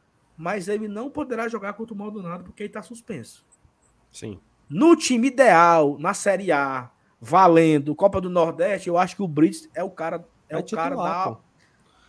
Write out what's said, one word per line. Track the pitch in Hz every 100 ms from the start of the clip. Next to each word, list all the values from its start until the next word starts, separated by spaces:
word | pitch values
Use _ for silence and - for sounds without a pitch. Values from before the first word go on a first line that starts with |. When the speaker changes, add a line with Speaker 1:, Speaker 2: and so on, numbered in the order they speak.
| _ _ _ -
Speaker 1:
Mas | 170 208 175
ele | 214 214
não | 202 269
poderá | 294 254 226 233
jogar | 233 196
contra | 202 226
o | 202
Maldonado | 208 214 175 180
porque | 180 -
ele | 208
tá | 214
suspenso. | 208 233 - 151 107 - _ _ _ _ _ _ _
Speaker 2:
Sim. | - 113 95 _ _ _
Speaker 1:
No | 151 320
time | 330 - 247 262
ideal, | 247 247 165 170 170 147 143
na | 170
Série | 202 208 185 190
A, | 147 139 131 120 _ _ _
valendo, | 113 175 185 165 160 151 143
Copa | 147 196 190
do | 180
Nordeste, | 175 165 156 208 196 180
eu | 170
acho | 180 -
que |
o | 190
Brits | 147 175 - -
é | 156
o | 190
cara, | - 165 170 - _ _
é |
Speaker 2:
É | 160
Speaker 1:
o |
cara | 175 208 165
Speaker 2:
titular, | 233 170 170 196
Speaker 1:
da, | -
Speaker 2:
pô. | _ _ _ _ _ _